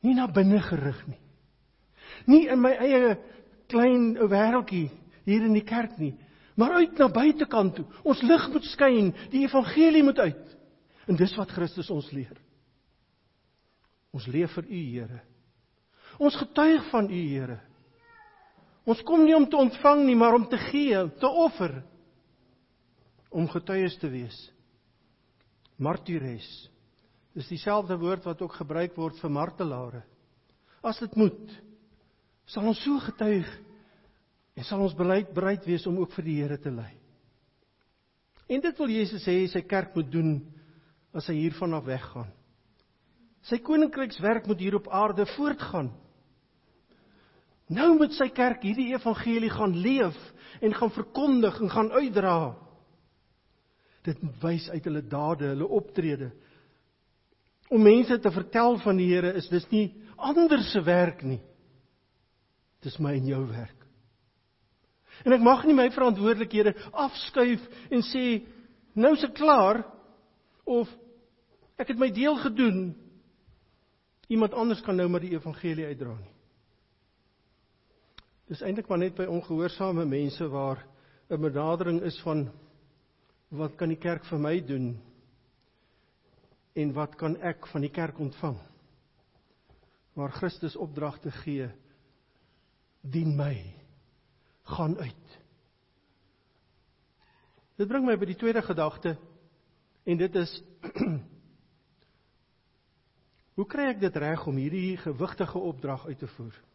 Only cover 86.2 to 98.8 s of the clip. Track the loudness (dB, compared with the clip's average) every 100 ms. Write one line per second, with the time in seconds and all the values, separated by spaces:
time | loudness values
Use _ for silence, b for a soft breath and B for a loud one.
86.2 | _ _ _ _ _ -6 -6 -4 -8 -6
87.2 | -6 -4 -6 -10 -10 -8 -6 -6 -8 -8
88.2 | -12 -8 -10 -10 -14 _ _ _ _ _
89.2 | _ _ _ _ _ _ _ _ _ -10
90.2 | -10 -6 -8 -6 -12 -10 -12 -8 -10 -10
91.2 | -14 -12 -8 -8 -8 -14 _ _ _ _
92.2 | _ _ _ _ _ _ _ _ -8 -4
93.2 | -2 -2 -2 -6 -12 -20 _ _ _ _
94.2 | _ _ _ _ -16 -8 -6 -6 -8 -14
95.2 | _ -20 _ _ _ _ _ _ _ _
96.2 | _ _ _ _ _ _ _ _ _ _
97.2 | _ _ _ _ _ _ -4 0 0 0
98.2 | -2 -4 -2 -2 0 0